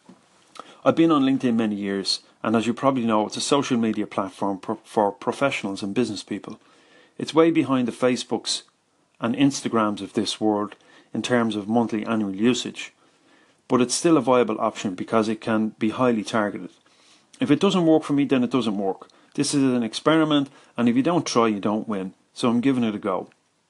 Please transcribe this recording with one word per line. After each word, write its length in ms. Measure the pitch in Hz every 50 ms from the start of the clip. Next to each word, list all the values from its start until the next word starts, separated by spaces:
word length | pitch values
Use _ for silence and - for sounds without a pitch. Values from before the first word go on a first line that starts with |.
| _ - - _ _ _ _ _ _ _ - - - - - - -
I've 140 | - 120
been 140 | 135 165 165
on 120 | 160 147 135
LinkedIn 320 | 135 135 131 131 123 113
many 200 | 113 113 104 104
years, 440 | 101 101 98 98 98 95 - - - - _ _ _ -
and 100 | 113 110
as 140 | - 107
you 60 | 117 113
probably 320 | - - 135 135 127 113
know, 200 | 113 110 107 107
it's 120 | 104 -
a 40 | 120
social 360 | - - 151 143 131 - 135
media 300 | 117 113 110 104 110 101
platform 500 | - - - 98 95 90 - 107 101 101
pro-, 240 | 90 - - 110 - -
for 300 | - - 117 104 101 -
professionals 680 | - - 120 110 - 143 139 135 - - 98 98 95
and 140 | 110 98 101
business 260 | 123 120 110 104 90
people. 380 | - - 107 95 - - 107 - _ _ _ _ _ _ _ - _ _ _
It's 160 | - - - -
way 160 | 151 160 170
behind 380 | 165 165 139 123 135 127 123
the 60 | 113 110
Facebooks 680 | - - 127 127 113 - - 113 104 - - - - - _ _ _ _ _ _ _ _ _ _ -
and 140 | - 113 127
Instagrams 680 | - 143 139 131 - - 120 117 113 107 104 104 98
of 120 | 98 92 -
this 280 | 113 101 - - -
world 340 | 110 107 107 104 104 104 - - _ _ - - _ _ -
in 80 | 113
terms 340 | 107 - 127 120 117 113 104
of 140 | 104 98 101
monthly 360 | 110 120 113 110 117 104 107
annual 300 | 107 113 110 104 98 95
usage, 560 | 95 110 123 120 - - 104 - - - - - _ _ _ _ _ _ _ _ _ _ _ _ _ _
but 140 | - 127 123
it's 140 | 123 123 -
still 220 | - - 170 160
a 40 | 147
viable 380 | 117 131 127 123 120 104 107 110
option 340 | 117 107 - - - 107 90
because 340 | - - - - 113 110
it 140 | 110 110 107
can 280 | - 120 110 110 110 107 - -
be 100 | 117 110
highly 340 | 101 120 127 123 120 107 98
targeted. 460 | - - 113 104 104 95 98 90 87 - _ _ _ _ _ _ _ _ _ _ _ - -
If 100 | 135 123
it 100 | 147 143
doesn't 280 | 196 202 170 185 170
work 160 | 160 160 156 156
for 100 | - 147
me, 120 | 143 143
then 180 | 127 139 127 123
it 80 | 120
doesn't 260 | - 131 113 113 101
work. 320 | 101 101 98 92 - - - _ _ _ _ -
This 220 | - 143 - -
is 80 | 143 135
an 180 | 135 123 123
experiment, 680 | 117 110 - - - 156 160 160 156 151 147 143 139 135 - - - _ _
and 100 | - 120
if 80 | 120 117
you 60 | 131
don't 240 | 127 160 180 165 131
try, 220 | - - 123 113
you 120 | 113 104 98
don't 280 | 92 104 104 110 -
win. 260 | - 104 95 95 95 - _ _ _ _
So 140 | - -
I'm 140 | 120 117 120
giving 220 | 117 139 135 127 117
it 100 | 110 104
a 60 | 104
go. 300 | - 104 92 90 - - _ _ _ _ _ _ _